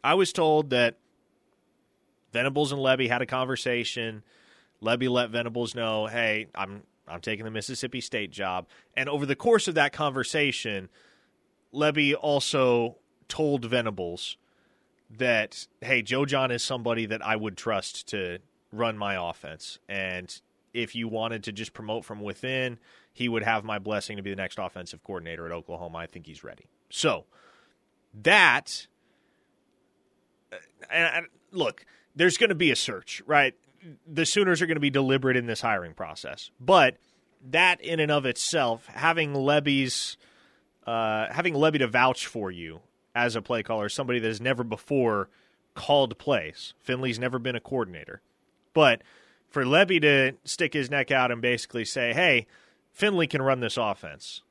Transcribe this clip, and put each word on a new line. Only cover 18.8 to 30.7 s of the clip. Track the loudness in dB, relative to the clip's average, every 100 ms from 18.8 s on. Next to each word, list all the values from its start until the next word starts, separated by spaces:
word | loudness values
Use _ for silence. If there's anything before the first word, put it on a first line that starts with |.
| -4 -2
my | -4 -2 -4
offense, | -8 -14 -14 -16 -18 -10
and | -6 -6 -6 -10 -18 _ _ _
if | -6 -6
you | -6 -6
wanted | -4 -4 -6
to | -8
just | -10 -12
promote | -12 -8 -8
from | -8 -12
within, | -10 -8 -6 -4 -4 -6 _ _ _
he | -4 -2
would | 0
have | 0 0
my | -2 -6
blessing | -4 -4 -4 -8
to |
be | -8
the | -6
next | -6 -6
offensive | -8 -8 -14 -16
coordinator | -10 -10 -8 -10 -8
at |
Oklahoma. | -10 -8 -10 -10 -10
I | -12
think | -14 -18
he's | -18
ready. | -18 -18 _ _ _
So, | 0 0 0 -6 _ _ _ _ _ _ _ _ -2
that, | 4 8 8 6 -2 -14 -14 _ _ _ _ _ _ _ _ _ _ _ _ _ _ _ _ -20 _